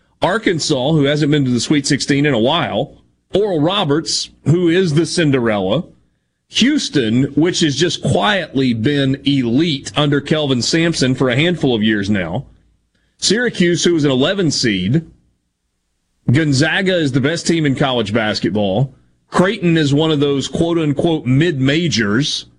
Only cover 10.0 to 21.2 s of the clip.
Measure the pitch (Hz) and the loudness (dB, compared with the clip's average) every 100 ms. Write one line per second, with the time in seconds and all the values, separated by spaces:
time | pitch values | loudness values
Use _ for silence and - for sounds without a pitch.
10 | 151 143 139 156 147 127 113 165 170 160 | 0 0 0 -2 0 -2 0 0 0 0
11 | 127 127 131 120 170 170 139 117 110 107 | 0 0 0 2 0 0 0 2 2 0
12 | 98 104 82 98 - _ _ _ _ _ | 0 -2 -2 -6 -10 _ _ _ _ _
13 | _ - - 214 240 - 175 175 175 165 | _ -6 -2 0 -2 0 0 2 0 2
14 | 143 127 147 196 165 - 120 95 92 156 | 2 2 0 0 -2 0 -2 -2 0 -2
15 | 160 - _ _ _ _ _ _ _ _ | -2 -14 _ _ _ _ _ _ _ _
16 | _ _ - 127 156 131 160 175 190 180 | _ _ 0 2 2 2 0 0 0 0
17 | 147 131 131 165 - 170 147 127 139 123 | 0 0 0 -2 -2 0 0 0 0 0
18 | 101 113 107 98 110 104 101 98 135 - | 0 0 -2 -2 -2 -2 0 0 -2 -6
19 | _ _ - - 185 220 175 165 147 143 | _ _ -6 0 0 0 0 2 2 2
20 | 160 151 143 139 123 - 170 170 151 139 | 0 0 0 -2 -4 -2 -2 0 -2 0
21 | 170 156 | 0 0